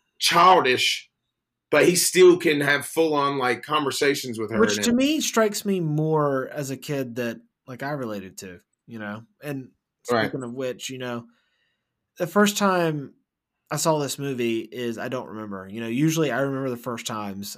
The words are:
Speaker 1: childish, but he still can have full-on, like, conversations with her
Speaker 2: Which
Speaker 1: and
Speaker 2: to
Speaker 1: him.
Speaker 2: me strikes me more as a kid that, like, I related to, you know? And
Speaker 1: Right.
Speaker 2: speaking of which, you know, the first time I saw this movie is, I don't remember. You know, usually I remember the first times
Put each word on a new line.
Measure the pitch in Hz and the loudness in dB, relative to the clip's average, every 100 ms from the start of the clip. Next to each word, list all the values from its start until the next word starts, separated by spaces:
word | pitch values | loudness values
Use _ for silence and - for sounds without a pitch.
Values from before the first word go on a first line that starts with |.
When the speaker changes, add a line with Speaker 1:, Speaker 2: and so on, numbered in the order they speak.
| _ - | _ -4
Speaker 1:
childish, | - 170 180 180 131 120 - - - _ _ _ _ _ - | 0 6 8 8 6 2 0 -2 -8 _ _ _ _ _ 0
but | 151 143 | 4 6
he | 175 | 4
still | - 185 185 170 | 2 8 8 8
can | 165 147 | 4 2
have | 143 143 - | 2 0 0
full-on, | - 165 147 139 139 | 0 2 2 0 0
like, | 123 120 | 0 -2
conversations | - 151 135 120 143 - 131 110 | -2 -2 0 0 0 0 -4 -6
with | 107 | -2
her | 110 | 2
Speaker 2:
Which | 220 214 | 2 2
Speaker 1:
and | |
Speaker 2:
to | 214 | 0
Speaker 1:
him. | 240 | 2
Speaker 2:
me | 277 311 | 0 0
strikes | - 226 220 208 202 | 0 0 0 -2 -2
me | 190 | -2
more | 156 151 156 156 147 135 127 | 0 0 0 2 2 0 -4
as | 147 135 | -8 -8
a | 135 | -8
kid | - 143 123 117 | -6 -6 -6 -6
that, | 120 113 _ _ - | -6 -6 _ _ -18
like, | 123 | -10
I | 139 | -8
related | 147 120 104 95 87 | -6 -6 -8 -10 -14
to, | 95 87 _ _ - | -16 -16 _ _ -18
you | 113 | -12
know? | 107 107 117 _ | -10 -12 -14 _
And | 147 139 123 _ _ _ - | -10 -10 -12 _ _ _ -2
Speaker 1:
Right. | 120 107 | 0 0
Speaker 2:
speaking | 139 | -4
of | 120 | -10
which, | 127 127 113 - | -8 -8 -8 -10
you | 131 | -10
know, | 127 120 117 _ _ _ _ _ _ _ _ - | -8 -8 -12 _ _ _ _ _ _ _ _ -8
the | 170 | -2
first | 208 208 208 | 2 2 4
time | 202 185 165 151 131 _ _ _ _ _ - | 2 2 2 -2 -8 _ _ _ _ _ -8
I | 151 | -2
saw | 165 156 | 0 0
this | 139 - | -2 -4
movie | 139 123 117 113 | -6 -2 0 -2
is, | - 120 120 110 | -4 -8 -6 -6
I | 120 | -6
don't | 127 110 | -8 -8
remember. | 107 107 95 95 | -12 -10 -12 -10
You | 110 | -10
know, | 113 | -4
usually | 123 156 156 143 | 0 0 2 0
I | 117 | 0
remember | 139 135 135 | -2 -2 -4
the | 120 | -6
first | 127 117 - | -8 -8 -8
times | 110 104 98 101 | -8 -8 -10 -12